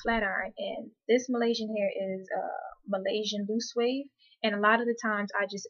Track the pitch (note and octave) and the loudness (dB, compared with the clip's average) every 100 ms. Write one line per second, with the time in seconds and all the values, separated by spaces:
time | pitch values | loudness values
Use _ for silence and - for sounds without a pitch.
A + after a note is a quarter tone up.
0 | - A3+ G3+ F#3+ F#3+ - G3 - A3+ - | 0 2 2 0 -4 -6 -6 -6 -10 -8
1 | - B3 B3 A#3+ A#3 A3+ A3 G#3+ G3+ - | 2 2 4 0 2 0 -2 0 0 0
2 | F#3+ F#3+ F#3+ F#3+ - - - - - G3 | -2 -4 -4 -4 -4 -6 -10 -12 -4 -2
3 | G3 G#3+ G#3 G#3 G3+ A3 - A#3+ A#3+ C4+ | 0 -2 -2 -2 -2 -2 0 0 2 0
4 | C#4+ _ - _ A3 G#3 G#3 A3+ A#3 A#3 | -4 _ -20 _ -2 4 6 6 4 0
5 | A3+ G#3 G3+ G3+ G3 G3 | 0 -2 0 -2 -2 -4